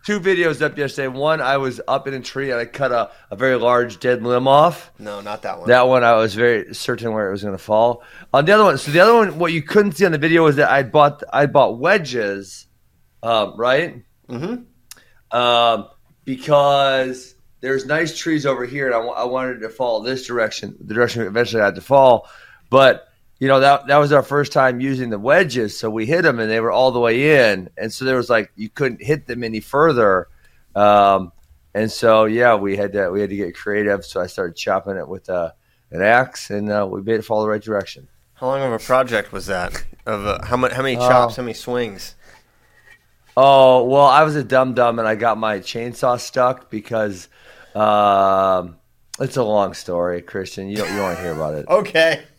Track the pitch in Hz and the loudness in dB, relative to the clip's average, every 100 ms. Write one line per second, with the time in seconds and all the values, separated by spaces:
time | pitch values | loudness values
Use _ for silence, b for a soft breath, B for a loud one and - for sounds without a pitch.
0 | - 208 180 180 170 147 151 147 139 139 | -4 -2 0 0 0 0 -4 -4 -6 -4
1 | 135 127 147 156 131 139 135 120 - 135 | -8 -4 -2 -2 0 -2 -2 -6 -4 -4
2 | 135 135 120 135 139 120 117 - 135 120 | -4 -10 -10 -8 -6 -6 -8 -6 -2 -2
3 | 107 b b 98 131 127 117 123 120 107 | -4 b b -4 0 2 2 2 0 -4
4 | 123 120 113 123 131 139 165 - - _ | -2 -2 0 0 4 4 4 0 -18 _
5 | 107 101 104 107 101 90 90 123 127 127 | -14 -12 -12 -10 -10 -8 2 4 6 4
6 | 120 113 110 101 120 113 - 107 - 117 | 4 4 2 0 0 0 -4 -10 -8 -6
7 | 117 110 101 98 104 95 - 107 117 120 | -6 -4 -4 -6 -8 -10 -2 2 2 0
8 | B B B 135 156 208 202 139 - 156 | B B B 0 4 4 4 2 0 4
9 | 202 233 202 156 170 165 147 208 202 160 | 6 6 2 -2 -4 -4 0 0 0 0
10 | 190 156 160 165 160 139 139 135 123 151 | 0 2 2 4 4 4 2 2 2 4
11 | 143 143 - 131 143 135 113 117 139 202 | 2 2 -6 0 2 4 2 2 0 0
12 | 143 123 101 98 95 - _ _ _ _ | -2 -6 -4 -6 -12 -20 _ _ _ _
13 | _ _ 113 113 98 92 120 135 180 208 | _ _ -2 0 -2 -2 0 0 -2 -10
14 | _ _ _ 123 170 240 - _ _ b | _ _ _ -10 -8 -10 -14 _ _ b
15 | b b _ 117 120 120 120 110 101 _ | b b _ 0 2 4 2 0 -6 _
16 | _ _ - 131 - 147 143 139 139 135 | _ _ -12 -10 2 2 4 2 2 0
17 | 127 127 - _ _ _ 127 135 131 151 | -2 -8 -16 _ _ _ -4 -4 -2 -4
18 | 165 - 165 156 139 127 123 143 135 117 | -4 -6 -4 -2 -2 -4 -6 -6 -2 -2
19 | 117 - 123 127 127 120 107 - 123 113 | -4 -6 -4 -4 -6 -8 -12 -6 -4 -2
20 | 117 127 - 120 110 - 101 - 104 110 | -4 -8 -6 -4 -4 -4 -14 -16 -8 0
21 | 117 117 101 107 120 110 101 92 - 139 | 0 0 -4 -2 -2 0 0 -2 0 4
22 | 131 113 B B B B _ 131 135 - | 6 4 B B B B _ 6 6 4
23 | - _ _ _ 135 135 139 139 131 143 | -6 _ _ _ 2 4 4 2 2 2
24 | 147 143 127 143 143 147 131 123 135 131 | 4 2 2 -2 0 0 0 0 -4 -4
25 | 123 104 110 160 175 123 107 - 110 110 | -6 -4 2 2 2 -2 -4 -6 -6 -4
26 | 110 165 165 120 110 113 113 101 131 120 | -2 0 0 0 -2 -2 0 2 2 2
27 | 117 117 143 147 113 98 90 - 107 - | 0 2 2 4 4 0 -8 -10 -10 -6
28 | 131 127 113 117 101 - 107 - 139 113 | -2 -2 0 -2 -2 -12 -14 -6 -6 -6
29 | 107 151 - 120 117 110 - 139 160 127 | -4 -4 -4 -10 -8 -8 -6 0 2 4
30 | 107 92 85 - _ _ _ 101 104 104 | 2 2 -2 -18 _ _ _ 2 4 6
31 | 101 95 90 _ _ _ _ 101 110 - | 6 2 -2 _ _ _ _ -6 -6 0
32 | 117 110 110 113 120 107 101 98 101 101 | 4 4 4 2 2 2 0 -4 -4 -2
33 | 92 98 101 101 90 - - 104 104 101 | -2 -2 -4 -4 -8 -8 -6 -2 -2 -2
34 | - 95 90 - 90 82 - 98 98 95 | -4 -8 -6 -6 -8 -6 -4 -4 -4 -10
35 | 73 92 - 90 82 - _ _ _ 82 | -10 -14 -8 -6 -6 -10 _ _ _ -2
36 | 98 120 131 - - 101 104 104 98 98 | 2 2 0 -10 -10 -8 -4 -4 -4 -8
37 | 98 113 - 107 107 107 107 101 92 69 | -4 -4 -2 -4 -2 -6 -6 -6 -8 -16
38 | 69 _ _ _ 131 135 135 113 - 127 | -20 _ _ _ -6 -4 -4 -6 0 0
39 | 127 113 101 98 95 95 90 - - - | 0 -4 -4 -12 -8 -6 -6 -8 -10 -10
40 | - 107 101 95 104 123 127 123 135 123 | -8 -6 -6 -6 -4 -2 -2 -2 -4 0
41 | 123 127 120 110 120 110 - 123 113 95 | 2 4 2 -4 -10 -10 -8 -6 -6 -10
42 | - - b b b b b b b b | -20 -20 b b b b b b b b
43 | _ _ _ - 135 135 131 127 123 139 | _ _ _ 2 6 8 8 6 4 4
44 | 139 139 156 147 117 131 131 120 120 117 | 6 6 4 0 0 0 0 2 0 0
45 | 110 110 117 107 110 101 92 117 120 110 | -2 -2 -2 -2 -4 -6 -8 -10 -10 -4
46 | 131 120 - 131 123 127 _ 110 - 113 | -2 -2 -6 -2 -2 -2 _ -14 -6 -4
47 | 107 92 - b b b b 104 107 104 | -4 -6 -18 b b b b -2 2 4
48 | 104 98 98 95 95 92 90 82 _ _ | 4 4 2 2 2 0 -4 -18 _ _
49 | _ - 139 135 110 107 98 - - 87 | _ -8 -6 -4 0 0 0 -6 -8 -4
50 | 87 87 87 98 90 - 98 104 101 101 | -4 -6 -8 -10 -10 -12 -10 -8 -6 -4
51 | 95 85 85 78 76 76 71 175 - 160 | -6 -6 -8 -6 -6 -8 -2 -2 0 0
52 | 165 160 - | 0 0 -10